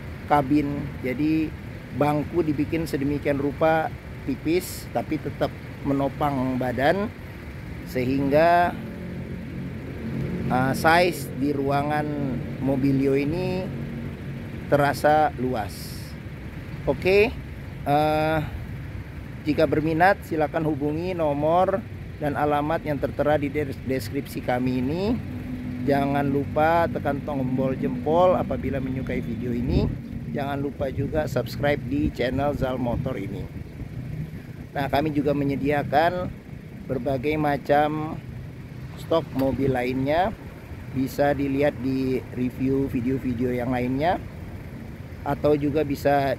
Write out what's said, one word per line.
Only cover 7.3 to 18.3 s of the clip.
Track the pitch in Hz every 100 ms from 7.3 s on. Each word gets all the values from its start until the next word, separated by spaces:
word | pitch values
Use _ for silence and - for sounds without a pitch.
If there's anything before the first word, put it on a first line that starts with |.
| - - - - - -
sehingga, | 123 127 139 139 147 165 175 175 - - - - - - - - - - - - - - - - - -
eh, | 123 131 131
size | 160 170 180 139 - -
di | 143 139
ruangan | 139 143 147 151 151 147 139 - - -
Mobilio | 127 135 139 135 139 139
ini | 143 175 185 185 190 - - - - - - - - - -
terasa | 143 143 127 147 151 147 120
luas. | 127 120 98 - - - - - - - - - - -
Oke, | 156 131 180 202 226 - - - - -
eh, | 139 147 151 156 156